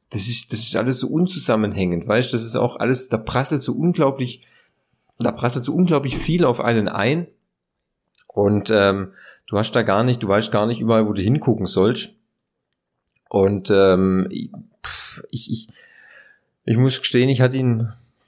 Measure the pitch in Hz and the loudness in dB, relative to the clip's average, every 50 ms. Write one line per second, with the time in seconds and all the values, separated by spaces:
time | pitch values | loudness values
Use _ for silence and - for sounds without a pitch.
0 | _ _ - 104 92 117 117 - - - - 107 - - - 92 113 131 127 - | _ _ -6 -4 -4 -2 -4 -4 -6 -6 -8 -6 -6 -4 -4 -2 -2 -2 -2 -2
1 | 131 - - 165 180 185 - 147 - - 113 107 107 101 90 98 92 87 87 85 | -4 -2 0 0 0 0 -2 -4 -2 0 0 2 0 0 -2 -2 -2 0 -2 -2
2 | - - 104 120 123 - - 113 113 113 117 110 113 117 - - - 120 131 123 | -2 0 0 0 0 0 -2 -4 -4 -4 -2 -2 -2 -2 -2 -2 -2 -2 -2 -2
3 | - - 117 113 - - - 127 139 - 156 139 - 143 - - 160 180 170 170 | -2 -4 -4 -4 -4 -4 -2 -2 -2 -2 -4 -4 -4 -4 -4 0 0 0 2 2
4 | 143 139 135 139 127 120 - - _ _ _ _ _ _ _ _ _ _ _ _ | 2 0 0 -2 -6 -8 -8 -12 _ _ _ _ _ _ _ _ _ _ _ _
5 | _ _ _ - 113 - - - 120 123 123 131 - 139 - 185 185 165 156 139 | _ _ _ -4 -4 -4 -2 -2 -4 -4 -4 -4 -4 -2 0 2 2 4 2 2
6 | 139 131 - - - 156 160 175 170 127 117 - 123 120 117 110 104 - - 98 | 0 -2 -4 -4 -2 0 2 2 4 2 2 2 0 0 0 2 0 0 -2 0
7 | 101 123 151 175 170 - _ _ _ _ _ _ _ _ _ _ _ _ _ _ | 0 0 0 0 -4 -6 _ _ _ _ _ _ _ _ _ _ _ _ _ _
8 | _ _ _ - - - - 101 101 101 104 101 101 - 110 104 98 98 98 98 | _ _ _ -20 -20 -6 -2 0 2 2 2 2 2 2 2 4 4 4 2 0
9 | 95 95 - - - - - _ _ - 104 101 110 - - 123 110 107 98 104 | -4 -8 -14 -20 -20 -20 -20 _ _ -4 -2 -2 -2 0 0 0 0 2 2 2
10 | 120 127 123 123 113 95 98 107 220 - - 104 107 117 113 110 113 113 113 110 | 2 0 0 -2 0 0 0 0 0 0 0 0 0 0 -2 -2 0 2 2 2
11 | 110 107 101 95 90 107 139 156 - 131 104 - 95 90 - 95 95 113 123 - | 2 2 0 0 0 0 0 2 2 0 0 0 -2 -2 2 2 2 2 2 -2
12 | - - _ _ _ _ _ _ _ _ _ _ _ _ _ _ _ _ _ _ | -6 -12 _ _ _ _ _ _ _ _ _ _ _ _ _ _ _ _ _ _
13 | _ _ _ _ _ _ - 101 95 98 101 98 95 - 101 98 98 95 92 92 | _ _ _ _ _ _ 0 2 2 2 2 0 0 2 4 6 6 6 6 4
14 | 95 95 92 95 - - - - - - - - - - _ _ - - - - | 4 2 2 2 0 -2 -4 -8 -10 -10 -12 -18 -20 -20 _ _ -16 -14 -14 -14
15 | - - - - - - - - - 101 110 - - - _ _ - _ _ - | -16 -16 -18 -18 -16 -12 -12 -12 -8 -8 -10 -10 -10 -16 _ _ -20 _ _ -20
16 | - - - - - _ _ _ _ _ _ _ _ - 113 117 131 135 127 - | -20 -20 -20 -20 -20 _ _ _ _ _ _ _ _ -2 0 2 2 2 0 -2
17 | - - - 123 127 135 135 117 127 123 131 135 127 123 117 113 120 110 - - | -4 0 2 2 2 2 2 2 2 2 2 0 0 0 0 0 -2 -6 -8 -14
18 | _ _ _ _ _ | _ _ _ _ _